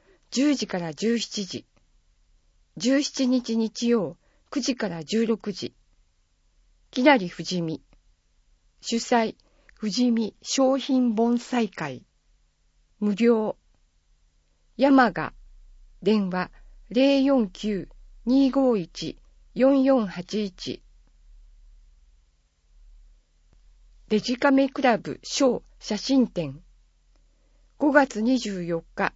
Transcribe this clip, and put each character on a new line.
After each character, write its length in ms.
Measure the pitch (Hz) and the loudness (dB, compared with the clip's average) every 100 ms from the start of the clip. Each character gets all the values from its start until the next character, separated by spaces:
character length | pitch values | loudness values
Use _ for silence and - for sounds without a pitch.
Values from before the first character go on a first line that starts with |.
| _ _ - | _ _ -8
十 240 | 233 294 | -2 0
時 140 | 269 214 | 0 -4
か 100 | 185 | -6
ら 160 | 170 | -8
十 240 | 147 214 233 | -4 -2 -2
七 280 | - - 190 | -4 -8 -10
時。 200 | 110 - _ _ _ _ _ _ _ _ _ _ - | -12 -16 _ _ _ _ _ _ _ _ _ _ -6
十 240 | 214 269 | 0 0
七 260 | 277 - 254 | 0 -2 0
日 300 | 254 240 226 | 0 0 -2
日 320 | 220 - 233 | -4 -2 0
曜、 280 | 233 175 180 _ _ - | 0 -2 -10 _ _ -10
九 100 | 285 | -6
時 140 | 240 240 | -4 -4
か 120 | 202 | -6
ら 160 | 170 | -8
十 220 | 156 220 226 | -4 -2 0
六 260 | 226 214 | -2 -6
時。 220 | 185 120 _ _ _ _ _ _ _ _ _ _ _ _ | -10 -10 _ _ _ _ _ _ _ _ _ _ _ _
き 100 | - | 2
な 160 | 262 269 | 4 4
り 100 | 175 | 2
ふ 140 | - | -8
じ 200 | 170 180 | -6 -4
み。 180 | 165 - _ _ _ _ _ _ _ _ _ _ | -4 -8 _ _ _ _ _ _ _ _ _ _
主 160 | - 233 | -6 -6
催、 380 | - 240 220 - _ _ _ | 0 0 0 -6 _ _ _
ふ 160 | - 214 | -10 -6
じ 220 | 202 247 | 0 2
み 240 | 233 214 - | 2 -2 -8
商 340 | - - 262 269 | -6 0 2 2
品 380 | 240 262 247 214 | 0 2 2 2
盆 240 | 233 240 | 2 0
栽 300 | - 247 220 | -2 -2 -2
会。 360 | - 151 123 - _ _ _ _ _ _ _ _ - | -4 -8 -10 -18 _ _ _ _ _ _ _ _ -6
無 160 | 208 202 | -4 2
料。 420 | 233 226 214 - _ _ _ _ _ _ _ _ _ _ _ - | 2 2 -2 -8 _ _ _ _ _ _ _ _ _ _ _ 0
山 340 | 269 269 233 | 4 6 4
賀。 220 | 170 151 - - - - - - - | 0 -8 -10 -20 -20 -20 -20 -20 -4
電 260 | 196 214 185 | 0 0 0
話、 220 | 180 180 - - - - | -4 -6 -12 -20 -20 -4
零 340 | 202 269 277 | 2 4 4
四 260 | 269 269 202 | 4 2 0
九、 400 | - 208 196 - - - - 233 | -4 -6 -6 -8 -16 -20 -8 0
二 260 | 269 269 | 4 4
五 260 | 269 262 220 | 4 2 0
一、 400 | 165 - - - _ _ _ - | -4 -10 -12 -12 _ _ _ 0
四 280 | 262 277 | 4 4
四 240 | 262 262 202 | 4 2 0
八 380 | 180 180 226 202 | -6 -8 -6 -6
一。 380 | - - - _ _ _ _ - - - - - - - _ _ _ _ _ _ _ _ _ - - - _ _ _ _ _ _ _ _ _ - | -8 -12 -12 _ _ _ _ -20 -20 -20 -20 -20 -20 -20 _ _ _ _ _ _ _ _ _ -20 -20 -20 _ _ _ _ _ _ _ _ _ -2
デ 120 | 214 | -2
ジ 180 | - 247 | 0 0
カ 140 | 285 | 2
メ 180 | 269 269 | 4 2
ク 140 | - | 0
ラ 140 | 262 214 | 0 0
ブ 220 | 156 - | -4 -12
小 400 | - - 269 208 - - | -6 0 0 0 -8 -14
写 180 | - 208 | -8 -6
真 300 | - 269 233 | 0 2 2
展。 340 | - 151 143 - _ _ _ _ _ _ _ _ _ _ - | -2 -8 -10 -20 _ _ _ _ _ _ _ _ _ _ -2
五 120 | 294 | 2
月 300 | 277 277 208 | 4 2 0
二 160 | 226 262 | 0 0
十 240 | 214 190 | -2 -6
四 220 | 170 165 - - | -6 -6 -6 -6
日 180 | 196 | -6